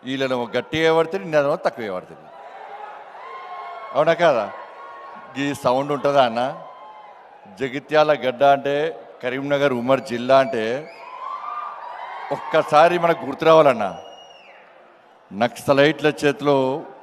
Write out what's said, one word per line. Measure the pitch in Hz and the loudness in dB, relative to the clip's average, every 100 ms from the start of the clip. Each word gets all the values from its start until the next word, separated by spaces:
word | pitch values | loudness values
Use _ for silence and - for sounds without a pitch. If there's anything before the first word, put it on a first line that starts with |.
| 127 | -8
వీళ్ళను | 135 135 127 120 120 | -4 -2 -2 -2 -4
గట్టిగా | 120 156 160 160 | -4 0 2 4
పడుతుంది, | 165 196 | 2 -2
నిన్నదేమో | 190 156 143 165 | 0 0 2 0
తక్కువ | - - 110 | -2 -4 -6
పడుతుంది. | 92 85 78 - - - - - - - - - - 1017 1047 - - - - - | -6 -10 -20 -20 -20 -20 -18 -18 -16 -16 -18 -20 -18 -16 -16 -14 -12 -12 -12 -8
అవునా | - 156 | -2 0
కాదా? | 165 170 127 101 - - - - - - - - 127 | 2 2 2 -2 -8 -18 -20 -20 -18 -18 -20 -16 -6
ఈ | 143 | -6
సౌండ్ | 139 127 127 143 | -2 0 0 0
ఉంటుందా | 143 143 143 | -2 2 4
అన్న? | 127 113 127 160 - - - - - - - - - - | 4 2 -4 -6 -14 -18 -20 -20 -20 -20 -20 -20 -20 -8
జగిత్యాల | 131 131 - 151 151 | -6 -6 0 2 4
గడ్డ | 143 127 117 | 4 0 2
అంటే, | 139 139 131 143 156 - - - | 4 4 2 -2 -2 -6 -16 -10
కరీంనగర్ | 127 127 139 143 143 | -6 -6 -2 0 0
ఉమ్మడి | 127 120 135 | 0 2 0
జిల్లా | 127 120 123 135 | 0 -6 4 4
అంటే, | 135 127 110 127 156 - - - - - - - - - - - - - - | 4 0 -2 -4 -8 -16 -18 -14 -10 -10 -10 -10 -10 -12 -16 -14 -14 -14 -10
ఒక్కసారి | 143 - 160 147 147 170 175 | -10 -2 -2 4 6 6 4
మనకు | 170 165 127 | 0 0 -2
గుర్తు | 135 | 0
రావాలన్న, | 160 160 147 120 101 85 - - - - - - - - - _ _ _ _ | 6 8 8 4 -2 -6 -16 -20 -20 -20 -20 -20 -20 -20 -20 _ _ _ _
నక్సలైట్ల | 95 120 - - 139 143 151 151 | -2 -2 -2 0 4 4 4 -2
చేతిలో | 147 147 143 143 139 131 139 180 - | 0 -2 0 2 2 2 -2 -8 -18